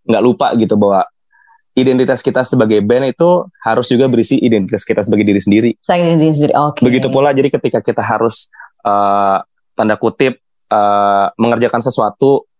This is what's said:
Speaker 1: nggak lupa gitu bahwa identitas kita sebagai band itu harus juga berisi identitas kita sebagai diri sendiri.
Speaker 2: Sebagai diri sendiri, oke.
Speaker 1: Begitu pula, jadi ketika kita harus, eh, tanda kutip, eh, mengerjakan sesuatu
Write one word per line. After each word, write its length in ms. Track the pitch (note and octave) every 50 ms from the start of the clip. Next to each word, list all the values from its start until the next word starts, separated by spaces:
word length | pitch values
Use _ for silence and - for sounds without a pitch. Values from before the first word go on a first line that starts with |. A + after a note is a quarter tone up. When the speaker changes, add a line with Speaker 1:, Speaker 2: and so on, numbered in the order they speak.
Speaker 1:
nggak 160 | _ - A2+ G2+
lupa 300 | G#2+ B2 A2 - C#3 - C4
gitu 180 | A#3+ F#3 F#3 A2
bahwa 300 | G#2 G#2 G2+ G2 F#2+ - - _ _ _ _ _ _ _ _ _ _ _ _ _
identitas 460 | B2+ B2+ C3 C3 B2+ C3 B2+ C3 A#2+
kita 220 | - C3+ A2 B2+
sebagai 400 | B2+ - - B2+ A2 A2 G#2+ G#2
band 240 | G2+ G#2 A#2+ B2+ C#3
itu 220 | C3 - - E3+ F3 F3+ F3+ - - _ _
harus 240 | - A2+ A2+ A#2+ B2
juga 200 | - B2+ A#2 C3+
berisi 280 | C3 A#2+ A#2 A2+ - -
identitas 460 | - - B2 A2 G#2 F#2+ F2+ - G2
kita 240 | - - A2 A2 G2+
sebagai 160 | - G#2+ G#2 G#2
diri 140 | G#2 G2
sendiri. 320 | G2+ - G#2 G2+ G#2+ A#2 A#2+ -
Speaker 2:
Sebagai 400 | _ _ - F#3 F3 F3 E3 E3+
diri 160 | D#3+ D#3 D#3+ D#3
sendiri, 200 | D3 D3 - -
oke. 260 | - D3 D3 D3 -
Speaker 1:
Begitu 240 | - B2 A#2+ A#3+ D#3+
pula, 220 | C3 C3 C3+ C#3+ D3
jadi 160 | C#3 C3+ C3+
ketika 320 | C#3 - G#2+ - A#2+ - A2+
kita 220 | - - A2 -
harus, 480 | G#2 A2 A2+ G#2+ A2+ A#2 - - - - _ - - _ _ _
eh, 560 | _ G#2 G2+ G2+ G2+ G2+ G2+ G2+ G2+ G2 F#2+ F#2 - _ _ _ _ _ _
tanda 200 | - A2 G#2+ G#2+
kutip, 480 | - - C#3+ - - C#3 C3 B2 _ _ _ _ _ -
eh, 580 | - - G#2+ G#2 G2+ G2+ G2+ G2+ G2+ G2+ G2 G2+ F#2+ -
mengerjakan 500 | - A2+ A#2 A#2+ A2+ A#2+ A2 - A#2 A#2
sesuatu 640 | B2+ - - A2 G#2 - _ C3+ C3+ C#3 - - _ _